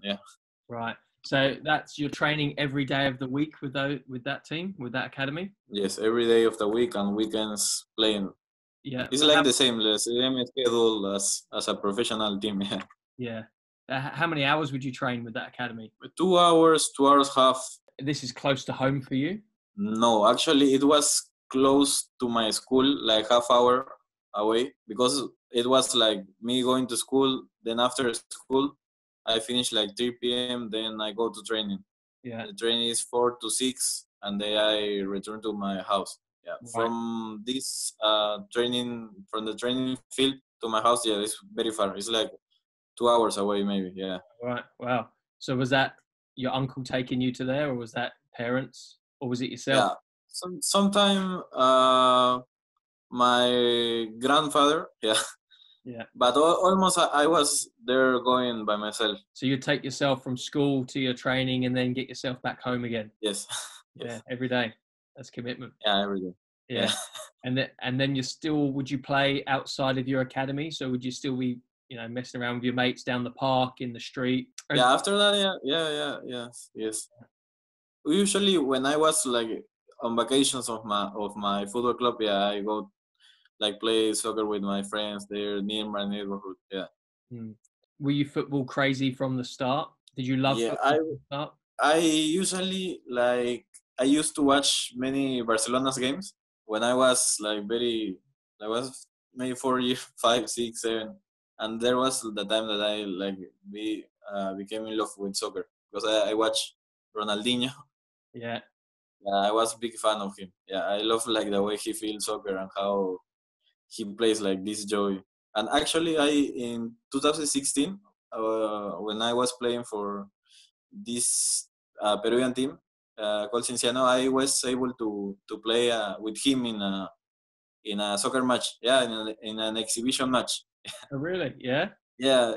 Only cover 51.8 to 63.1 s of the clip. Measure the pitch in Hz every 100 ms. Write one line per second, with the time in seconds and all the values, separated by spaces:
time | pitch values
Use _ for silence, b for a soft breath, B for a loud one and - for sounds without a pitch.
51.8 | 131 131 127 127 127 127 127 _ _ _
52.8 | _ _ _ 123 123 123 123 123 120 120
53.8 | 120 117 113 110 131 143 151 147 143 160
54.8 | 185 _ 110 110 - - _ b b b
55.8 | - 120 117 - 123 127 160 170 185 190
56.8 | 185 175 160 147 147 165 143 - - _
57.8 | 117 131 131 127 123 127 123 113 107 104
58.8 | 107 104 110 98 _ - 131 135 135 143
59.8 | 131 127 143 131 131 123 - 151 143 135
60.8 | 123 139 131 123 - 127 131 127 127 127
61.8 | 127 123 127 123 135 127 123 - 127 123
62.8 | 120 113 107